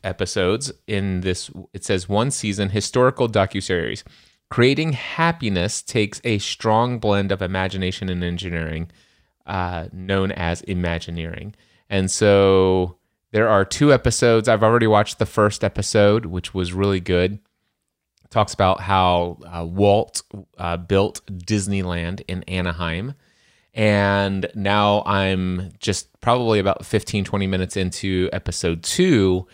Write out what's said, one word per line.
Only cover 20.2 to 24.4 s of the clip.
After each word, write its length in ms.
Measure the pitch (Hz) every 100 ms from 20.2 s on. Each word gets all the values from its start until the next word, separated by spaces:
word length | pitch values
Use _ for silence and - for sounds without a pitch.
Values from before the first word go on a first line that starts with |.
| - 101 - _
uh, 180 | 87 85
built 500 | 87 98 101 - -
Disneyland 920 | 92 87 107 95 98 90 85 85 95 -
in 160 | 92
Anaheim. 720 | - 92 90 85 85 82 117 139 _ _ _ _ _ -
And 760 | 107 104 101 101 98 98